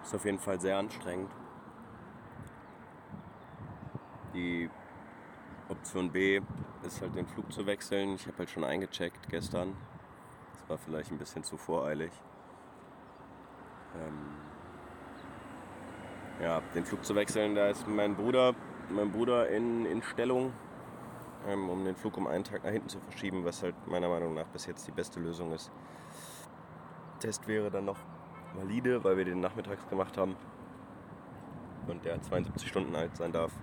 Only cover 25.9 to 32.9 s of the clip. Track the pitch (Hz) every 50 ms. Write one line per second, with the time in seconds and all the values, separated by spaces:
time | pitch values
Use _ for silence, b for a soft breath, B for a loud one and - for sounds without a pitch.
25.9 | B B B B B B B B B B B B - - - - - - - -
26.9 | - - - - - - - 110 107 - - - 110 107 104 104 95 98 98 98
27.9 | 98 - - - - - - - - - - - - 92 95 95 104 120 127 127
28.9 | 123 120 104 95 95 95 92 90 90 90 90 92 - 113 95 98 101 98 - -
29.9 | - 95 95 - - - 95 95 95 - - - - - - - - - - -
30.9 | - - - - - - - - - - - - - - - - - - - -
31.9 | 90 85 - 82 85 85 80 - - 90 90 - - - - - - 98 95 69